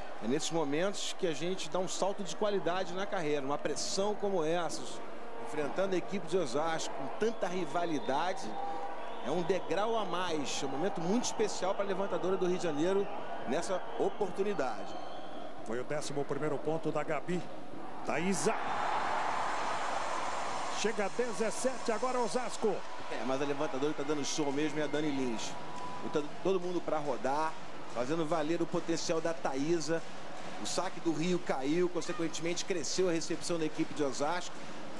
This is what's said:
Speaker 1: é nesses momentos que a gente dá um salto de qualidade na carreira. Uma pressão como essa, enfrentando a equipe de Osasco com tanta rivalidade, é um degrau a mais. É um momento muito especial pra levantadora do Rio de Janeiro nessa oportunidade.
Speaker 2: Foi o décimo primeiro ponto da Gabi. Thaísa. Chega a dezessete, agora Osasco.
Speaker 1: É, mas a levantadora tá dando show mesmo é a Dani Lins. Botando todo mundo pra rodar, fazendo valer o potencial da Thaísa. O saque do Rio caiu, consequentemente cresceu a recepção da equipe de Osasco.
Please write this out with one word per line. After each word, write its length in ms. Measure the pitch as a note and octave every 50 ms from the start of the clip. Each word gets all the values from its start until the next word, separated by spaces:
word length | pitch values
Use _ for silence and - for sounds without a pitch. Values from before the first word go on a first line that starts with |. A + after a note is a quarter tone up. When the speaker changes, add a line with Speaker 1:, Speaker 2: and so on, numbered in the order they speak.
| - - - -
Speaker 1:
é 60 | A2
nesses 240 | A2 C3 D#3+ - -
momentos 640 | D#3+ E3 D#3 C#3 C#3+ D#3 F3+ G3+ G3+ - - - -
que 80 | - F#3+
a 80 | F3 D3+
gente 340 | B2+ D#3 F3 F#3+ F#3 -
dá 120 | D#3 - F3+
um 80 | F#3+
salto 360 | F3 - - F#3 F#3+ G3 G3 G3+
de 120 | E3 -
qualidade 580 | - G#3+ G#3 G#3 F#3+ D3+ E3 F3 F#3 F#3+ - F3+
na 140 | F#3+ G3+
carreira. 360 | G3+ G#3+ F#3+ D#3+ D3 D3 D3 C3
Uma 140 | C3+ C#3+
pressão 560 | D3+ - E3 C#3+ - - - - F#3+ G3 G#3+ G#3
como 300 | G3+ G3+ G3+ G3 F3+ D3+
essa, 400 | D#3 E3+ F3 E3+ D3 - - - - - - - - - - - - - - -
enfrentando 480 | - - D3+ D3 C#3 - F3+ F#3+ G3 F#3
a 20 |
equipe 300 | F3 - - F#3+ G3+ D#3+
de 100 | D#3 E3
Osasco 560 | F#3+ E3+ B2+ A#2+ C#3+ D#3+ E3 D#3+ D3+ - - -
com 140 | - D3 B2+ -
tanta 300 | - G#3+ A3+ A3+ - G#3
rivalidade, 1000 | F3+ F3+ F#3+ E3+ D3 E3 F3 F3 E3+ D#3 C3+ A2 - C3 D3 E3 F#3 - - - - - - - - - - - - - - - - - - -
é 60 | A#2
um 100 | D3+ F3+
degrau 560 | F3 E3 F#3+ E3+ - D3+ D#3+ F#3+ G#3 A#3 A3+
a 80 | A3 G#3
mais. 560 | F3+ D#3 F3 F#3 F3 E3 D#3 C3+ - - -
É 40 | C#3+
um 20 | C#3
momento 320 | C#3 C#3 E3+ G3+ G3+ F3+
muito 220 | E3 E3+ G3+ B3 A3
especial 500 | - - - A3 F#3+ - - F3+ F#3 G3+
pra 120 | G3+ G3+
levantadora 520 | G3+ F#3+ F3 G3 G3 F#3+ D#3+ D3 F3+ F#3+
do 80 | F#3 F#3
Rio 120 | F3+ F#3
de 60 | F3+ -
Janeiro 440 | E3+ D3 C#3+ D#3+ F#3 G3 G3 G3+ G3+ - - - - - - G2+
nessa 340 | A2 B2+ E3 E3+ - F#3+ F3 - - -
oportunidade. 960 | - D3+ G3 G3 - G#3 F3+ F3+ G3 F#3+ G#3 G3+ D#3 C3+ B2 G#2+ G2 G2 - - - - - - - - - - - - - - - -
Speaker 2:
Foi 140 | - A2 B2
o 40 | B2
décimo 400 | - D3 D3+ - - D3 C#3+ C#3
primeiro 320 | - D3 C#3+ D3+ D3+ C#3+ B2+
ponto 320 | - D3+ D#3+ E3 - D#3
da 100 | C#3+ D3+
Gabi. 400 | D3 C#3+ D#3 C#3 - - F3+ F3 - - - - - - - - - - - - -
Thaísa. 480 | - A#2+ D3 E3+ F#3+ G3 - - G#3+ G#3+ - - - - - - - - - - - - - - - - - - - - - - - - - - - - - - - - - - - - - - - - - - - - -
Chega 260 | - G#3 A3+ G#3 G3+
a 20 |
dezessete, 840 | F#3+ - - B3 B3 G#3 E3 A3 G#3 - - - B3+ C4 A3+ - -
agora 280 | A3 G#3+ B3 B3+ B3+ B3
Osasco. 560 | A#3+ G3 - B3 B3 G3+ - - - G#3+ E3+ A2+ - - - - - -
Speaker 1:
É, 140 | D#3 B2+ A2
mas 160 | B2 C3 C3+
a 40 | D3
levantadora 480 | C#3 C#3+ C3+ D3+ D3+ C#3 C3 C#3 D3+ D3+
tá 100 | D3+ C#3+
dando 200 | C#3+ D3+ D3 C3+
show 260 | - - - D3+ C#3+
mesmo 280 | C3+ C#3+ D#3 D3+ C#3 D#3
é 20 | D3+
a 40 |
Dani 220 | C#3 C3+ D3 D#3 D3+
Lins. 420 | C#3 C3+ C3 B2 A2+ G#2 - - - - - - - - - - - - -
Botando 260 | F3 F3 D#3 D3 - - - -
todo 160 | F#3 F#3+ F#3
mundo 220 | F3 F3+ F3+ E3
pra 160 | - - D3+
rodar, 560 | D#3 D3 D3 B2 G#2 G#2+ B2+ C#3 D3+ D#3 - - - - - - - - - -
fazendo 300 | A#2 B2 B2 D#3+ E3+ D#3+
valer 360 | D3 F3 D#3+ D3 D3+ E3+ E3+
o 40 | E3+
potencial 560 | E3 - E3+ D#3+ - E3 D#3 - - E3+ D#3+
da 120 | D#3+ E3+ E3
Thaísa. 720 | - - E3+ C3+ C3+ C#3+ D#3+ F3 E3 D3 D3+ E3 E3 - - - - - - - - - - - -
O 40 | G#2
saque 340 | - - F3+ F3 F#3+ - E3
do 140 | D#3 E3 D#3
Rio 260 | D3 E3 F3+ F3+ F3
caiu, 480 | F3 - F3+ C#3 C3 C#3+ D#3 F3 F3+
consequentemente 800 | E3+ F3 E3 D3 - F3 - E3 D#3 - - D#3 E3 F3 E3+ -
cresceu 420 | - F#3+ E3+ C3+ - - - F#3
a 60 | F3+ E3
recepção 440 | E3 D#3+ - E3+ D3+ - - F3
da 60 | E3 D#3
equipe 300 | D#3 - - D#3+ - -
de 100 | C#3 D3
Osasco. 500 | C#3 A#2+ A#2 C#3 D3+ F3 F3+ - - - - - - - - - - - -